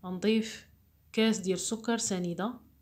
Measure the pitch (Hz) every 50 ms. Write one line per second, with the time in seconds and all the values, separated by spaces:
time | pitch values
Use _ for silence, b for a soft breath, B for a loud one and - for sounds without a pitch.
0 | - 180 185 180 - 214 220 220 220 220 - - - - - _ _ _ _ _
1 | _ _ - - 220 220 214 190 180 185 185 180 - - 226 214 220 - 233 233
2 | 226 - 202 180 180 175 170 170 180 226 247 - - - _ _